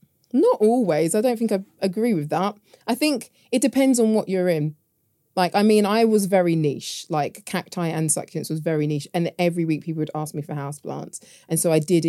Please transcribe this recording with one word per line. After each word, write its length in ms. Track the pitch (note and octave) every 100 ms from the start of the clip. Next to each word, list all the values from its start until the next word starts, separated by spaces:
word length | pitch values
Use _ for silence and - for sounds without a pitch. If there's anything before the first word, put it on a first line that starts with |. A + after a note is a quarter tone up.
| _ _ _
Not 240 | B3 A4 B4+
always. 560 | G#3+ B3 G3+ D3+ E3 G#3+
I 60 |
don't 160 | B3 A#3
think 120 | A3+
I 120 | G3 G3 -
agree 320 | G3 G3+ A#3
with 160 | F3+ D3
that. 260 | D#3 G3 G3+ _ _ -
I 80 | -
think 340 | D4+ B3+ - _ -
it 100 | B3
depends 380 | B3+ B3+ C4+ A#3+
on 140 | A3
what 140 | A3 F3+
you're 220 | F#3 F3+
in. 260 | D#3+ D3+ D3+ _ _ _ _ _ -
Like, 120 | F3+ G3+
I 80 |
mean, 220 | G#3+ G#3+ G3
I 160 | G#3+
was 200 | A3+ G#3+ G3
very 300 | F#3+ F3 E3 D3+
niche. 380 | B2 - - - D#3
Like, 280 | C#3 - -
cacti 420 | F#3 - - E3+
and 220 | D#3+ D#3
succulents 400 | - - D#3+ C3+
was 100 | D#3+ E3
very 160 | D#3 D3+
niche. 200 | D3+ -
And 180 | F3 E3+ -
every 240 | F3 F3
week 180 | E3 D3+ E3+
people 140 | D#3+
would 100 | D3+
ask 220 | D3+ D3+ D3+
me 60 |
for 120 | D3
houseplants. 640 | D3+ C#3 D3 - C#3+ - - - - -
And 100 | E3
so 140 | F3
I 80 | D#3+
did, 240 | D3+ E3+